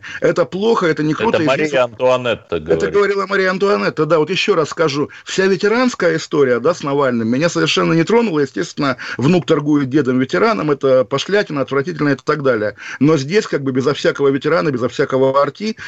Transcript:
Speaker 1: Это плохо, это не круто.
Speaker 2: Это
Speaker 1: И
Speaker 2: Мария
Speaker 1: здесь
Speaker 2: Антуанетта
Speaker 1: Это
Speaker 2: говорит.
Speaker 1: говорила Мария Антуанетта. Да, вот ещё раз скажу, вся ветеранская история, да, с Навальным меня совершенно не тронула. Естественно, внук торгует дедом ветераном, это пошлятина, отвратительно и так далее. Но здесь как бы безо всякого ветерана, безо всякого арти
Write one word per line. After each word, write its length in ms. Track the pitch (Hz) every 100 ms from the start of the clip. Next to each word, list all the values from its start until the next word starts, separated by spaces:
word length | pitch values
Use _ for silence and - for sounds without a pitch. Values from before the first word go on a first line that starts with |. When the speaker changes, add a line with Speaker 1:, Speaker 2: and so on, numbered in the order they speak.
| - -
Speaker 1:
Это 240 | 156 175 160
плохо, 400 | 185 226 220 170
это 180 | 151
не 100 | 156
круто. 240 | 147 220 214
Speaker 2:
Это 60 |
Speaker 1:
И 40 | 147
Speaker 2:
Мария 200 | 139 151
Speaker 1:
здесь 120 | 135
Speaker 2:
Антуанетта 760 | 123 117 127 127 123 101 - 85
Speaker 1:
Это 20 |
Speaker 2:
говорит. 340 | 78 - -
Speaker 1:
говорила 340 | 202 202 196 190
Мария 220 | 196 185
Антуанетта. 540 | 190 202 202 202 - 156
Да, 140 | 165
вот 100 | 151
ещё 260 | 185 - 170
раз 140 | 143
скажу, 400 | - 156 143 135 - -
вся 200 | - 190
ветеранская 680 | 190 202 233 254 - 175 160
история, 420 | - 151 131 120
да, 140 | 131
с 100 | 156
Навальным 440 | 147 143 135 117 113
меня 220 | 127 165
совершенно 440 | 165 156 185 175
не 100 | 165
тронула. 380 | 160 226 208 151
Естественно, 560 | 139 196 170 - 139 - - -
внук 280 | 135 180 -
торгует 440 | 151 147 147 131
дедом 300 | 151 127 127
ветераном, 520 | 127 180 226 196 151
это 320 | 143 135 131
пошлятина, 580 | 123 143 - 202 196 143
отвратительно 480 | 127 139 139 151 147
и 60 | 135
так 280 | - 151
далее. 320 | 135 113 104 - - -
Но 180 | 143 151
здесь 300 | 135 208 -
как 160 | 151
бы 80 | 139
безо 220 | 131 135
всякого 360 | 139 165 143 139
ветерана, 400 | 139 151 170 165
безо 160 | 123 120
всякого 540 | - 139 131 135 139
арти 340 | 143 - 214 -